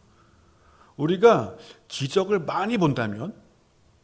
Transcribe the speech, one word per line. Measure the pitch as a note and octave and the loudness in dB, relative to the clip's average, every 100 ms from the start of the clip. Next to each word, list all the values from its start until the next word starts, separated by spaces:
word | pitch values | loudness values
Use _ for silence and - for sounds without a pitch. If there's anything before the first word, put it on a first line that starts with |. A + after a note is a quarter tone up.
| _ _ _ _ _ _ _ _ _ - | _ _ _ _ _ _ _ _ _ -6
우리가 | D3+ F3+ A3+ F3+ G#2 - - - - | -2 4 6 6 0 -10 -20 -20 -16
기적을 | - C3+ G3 F#3+ G3+ | -10 -4 -2 0 -2
많이 | C#3+ - G3+ A#3+ | -2 -4 -2 0
본다면 | E3 B2 A2 G#2 D#3 - _ _ _ _ _ _ | 0 0 -4 -6 -10 -12 _ _ _ _ _ _